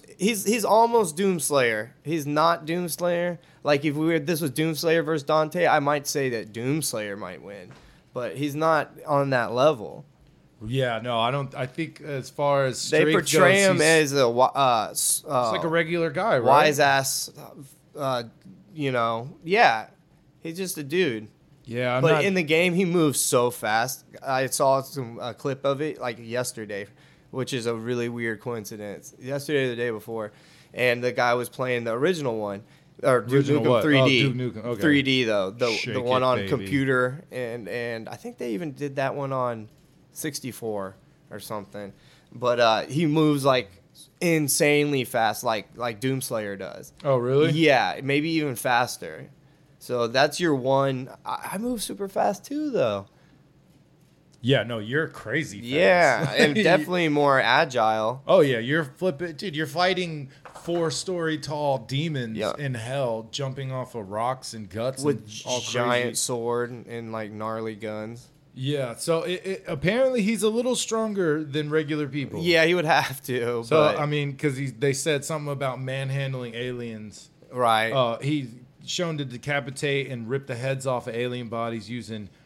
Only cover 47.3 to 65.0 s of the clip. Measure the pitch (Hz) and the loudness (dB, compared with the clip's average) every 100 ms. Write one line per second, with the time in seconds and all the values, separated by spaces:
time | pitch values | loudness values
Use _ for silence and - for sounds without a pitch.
47.3 | 135 160 156 156 131 95 82 131 139 160 | 4 4 6 6 6 4 -2 -2 0 0
48.3 | 160 147 120 131 120 123 - 82 78 135 | 0 -2 -2 2 2 2 -4 -12 -14 -16
49.3 | - _ _ _ _ - 123 117 127 151 | -20 _ _ _ _ -6 -2 0 2 2
50.3 | 151 170 139 123 135 139 131 131 - - | 2 0 2 2 2 2 -2 -8 -12 -10
51.3 | - - 190 240 240 - 196 196 208 202 | -8 -8 -6 -4 -6 -8 -8 -6 -2 0
52.3 | 196 - 285 302 220 123 101 101 _ _ | -2 -6 -6 -2 0 0 0 -6 _ _
53.3 | _ _ _ _ _ _ _ _ _ _ | _ _ _ _ _ _ _ _ _ _
54.3 | _ 120 135 107 117 107 139 156 - 107 | _ 2 2 0 -6 -4 -4 -4 -8 -6
55.3 | 139 147 98 120 139 190 175 156 113 139 | -4 -4 -8 -4 2 4 6 4 4 0
56.3 | 135 151 147 160 190 294 180 165 147 143 | 2 2 4 4 4 2 0 2 4 4
57.3 | 135 110 131 160 123 110 110 110 131 - | 4 6 4 4 2 2 2 0 -2 4
58.3 | 180 143 120 120 156 147 - 185 139 170 | 6 6 2 0 -2 -2 -4 -4 -2 -8
59.3 | 147 196 147 156 160 180 180 175 156 135 | -8 -8 -4 -4 0 0 0 -4 -8 -12
60.3 | - - - - 170 165 - - 175 160 | -18 -20 -12 -4 -2 -2 -2 -4 -4 -2
61.3 | 151 135 151 147 135 110 135 165 143 117 | -4 -6 -4 -2 -2 -2 -4 -2 -4 -6
62.3 | 110 104 - 143 120 113 139 127 113 110 | -4 -4 -4 -6 -6 -6 -4 -2 -4 -6
63.3 | - 135 131 131 131 123 117 95 104 120 | -8 -8 -8 -8 -8 -8 -10 -8 -4 -4
64.3 | 131 - 113 101 104 123 135 | -4 -8 -14 -10 -6 -6 -2